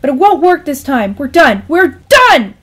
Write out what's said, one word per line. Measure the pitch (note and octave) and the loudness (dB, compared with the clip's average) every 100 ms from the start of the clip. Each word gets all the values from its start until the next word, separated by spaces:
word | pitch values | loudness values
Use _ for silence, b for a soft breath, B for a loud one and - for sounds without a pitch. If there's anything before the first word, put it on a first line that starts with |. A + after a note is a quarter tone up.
But | C4+ | -4
it | C4 | 0
won't | G4 F4+ | 0 2
work | E4+ F4 | 0 -2
this | F4 C#4 | -4 -10
time. | - C4+ G3+ G3+ | -6 -4 -4 -8
We're | C#4 | -4
done. | E4+ D#4 G3+ - | 0 0 0 -4
We're | E4 F#4 - _ | -2 -2 -4 _
done! | C5+ B4 F4 G3+ - | 2 4 2 0 -12